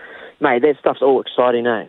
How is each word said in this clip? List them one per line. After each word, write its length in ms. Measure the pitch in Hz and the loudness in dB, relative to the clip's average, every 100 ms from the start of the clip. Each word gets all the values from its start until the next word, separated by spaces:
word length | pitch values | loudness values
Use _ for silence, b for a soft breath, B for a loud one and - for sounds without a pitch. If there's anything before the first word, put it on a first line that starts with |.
| B B B - | B B B -4
mate, 220 | 147 123 | -2 2
that 160 | 147 135 | 2 0
stuff's 220 | 160 135 | -2 0
all 180 | 131 127 | 2 2
exciting, 460 | - - 123 120 120 | 0 0 0 0 -2
eh? 200 | 110 | -4